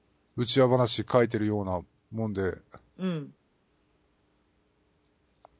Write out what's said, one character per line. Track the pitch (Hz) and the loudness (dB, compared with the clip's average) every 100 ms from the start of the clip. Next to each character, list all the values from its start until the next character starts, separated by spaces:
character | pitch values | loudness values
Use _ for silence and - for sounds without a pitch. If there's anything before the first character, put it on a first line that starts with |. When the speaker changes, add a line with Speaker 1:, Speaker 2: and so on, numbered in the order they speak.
| _ _ _ 120 | _ _ _ -6
Speaker 1:
内 | 123 135 | 0 4
輪 | 127 | 4
話 | 127 117 - 101 | 4 2 -2 2
書 | 123 | 2
い | 117 | 2
て | 107 | 0
る | 107 | -2
よ | 104 | -2
う | 95 | -2
な | 90 - _ - | -4 -6 _ -14
も | 110 110 | -8 -6
ん | |
で。 | 98 92 - _ - _ - | -2 -4 -4 _ -20 _ -8
Speaker 2:
う | 185 | -6
ん。 | 160 135 - _ _ _ _ _ _ _ _ _ _ _ _ _ _ _ _ _ _ _ _ - | -6 -10 -18 _ _ _ _ _ _ _ _ _ _ _ _ _ _ _ _ _ _ _ _ -20